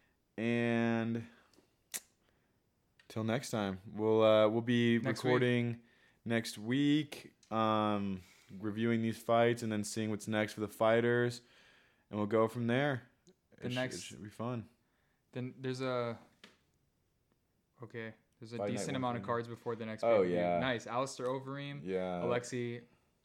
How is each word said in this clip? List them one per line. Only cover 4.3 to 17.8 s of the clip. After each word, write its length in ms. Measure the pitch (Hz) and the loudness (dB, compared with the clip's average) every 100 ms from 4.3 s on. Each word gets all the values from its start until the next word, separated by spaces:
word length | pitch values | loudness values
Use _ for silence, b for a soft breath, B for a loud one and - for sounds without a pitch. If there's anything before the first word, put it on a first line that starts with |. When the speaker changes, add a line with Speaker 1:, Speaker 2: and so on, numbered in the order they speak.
| 107 107 | 8 6
Speaker 1:
we'll 120 | 117 | 4
be 380 | 117 120 117 117 | 2 4 4 4
Speaker 2:
Next 260 | 113 117 | 2 -2
week. 0 | |
Speaker 1:
recording 520 | 127 123 123 120 120 117 b b b b 113 | 2 4 4 2 0 -4 b b b b -2
next 320 | 117 113 - | -2 -2 -8
week, 760 | 107 135 143 151 147 - - _ - | -2 2 4 2 0 -10 -16 _ -6
um, 680 | 110 110 107 107 104 101 92 87 b b 95 | 0 2 2 2 0 -2 -6 -10 b b -10
reviewing 400 | 107 104 117 117 | -6 -2 0 2
these 160 | 113 110 | 0 -2
fights 460 | - 117 120 120 | 2 4 4 2
and 100 | 113 | -2
then 120 | 107 | -4
seeing 260 | 104 110 110 | -4 -4 -4
what's 180 | 104 - | -4 -2
next 240 | 107 107 | 0 0
for 80 | - | -2
the 80 | 104 | -6
fighters. 720 | - 113 117 117 120 120 120 b b b b b b b | 2 4 4 4 2 0 -2 b b b b b b b
And 80 | 104 | -4
we'll 80 | 104 | 0
go 200 | 110 110 | 2 2
from 200 | 123 117 | 0 0
there. 360 | 123 147 127 - _ _ _ _ - | 0 0 -2 -8 _ _ _ _ -12
Speaker 2:
The 60 | 123 | -8
Speaker 1:
It 40 | |
sh-, 40 | 123 | -4
Speaker 2:
next 200 | 127 90 | -6 -8
Speaker 1:
it 60 | |
should 200 | - - | -12 -14
be 60 | 104 | -14
fun. 380 | - 117 120 101 _ _ _ _ _ _ | -8 -6 -6 -10 _ _ _ _ _ _
Speaker 2:
Then 220 | 127 127 127 | -10 -10 -8
there's 220 | 131 127 | -6 -4
a, 380 | 131 123 120 120 - _ - _ _ _ _ _ _ _ _ _ _ _ _ - | -2 -2 -2 -6 -14 _ -20 _ _ _ _ _ _ _ _ _ _ _ _ -20